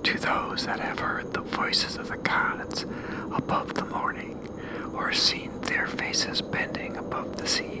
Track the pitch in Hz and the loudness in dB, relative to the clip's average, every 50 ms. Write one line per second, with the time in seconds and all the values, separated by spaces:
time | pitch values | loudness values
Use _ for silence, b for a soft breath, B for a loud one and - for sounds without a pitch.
0 | 98 - - - - - 85 - - - - - - - 78 - - - - - | 4 2 2 2 2 2 2 2 2 0 0 0 0 0 0 0 0 0 0 0
1 | - - - - - - - - - - - - - - - - - - - - | 0 0 0 0 -2 -2 -2 -2 -2 0 0 0 2 4 4 4 4 4 0 -4
2 | - - - - - - - - - - - - - - - - - B B B | -4 -4 -4 -2 0 2 4 4 4 2 2 -2 -2 -2 -2 -2 -2 B B B
3 | B B B B B B - - - - - - - - - - - - - - | B B B B B B 0 0 0 2 2 2 2 0 -2 -2 -2 -2 -2 0
4 | - - - - - - - - - - B B B B B B B B B - | 0 0 0 -2 -6 -6 -6 -8 -8 -8 B B B B B B B B B -2
5 | - - - - - - - - - - - - - - - - - - - - | 0 2 4 6 6 6 4 2 -4 -6 -6 -2 -2 0 2 2 0 0 0 -2
6 | - - - - - - - - - - - - - - - - - - - - | -2 0 2 2 2 2 0 -2 -2 0 0 0 0 0 -2 -4 -4 -4 -4 -4
7 | - - - - - - - - - - - - - - - - | -4 -2 -2 -2 -2 -4 -4 -4 0 2 2 2 2 -2 -6 -6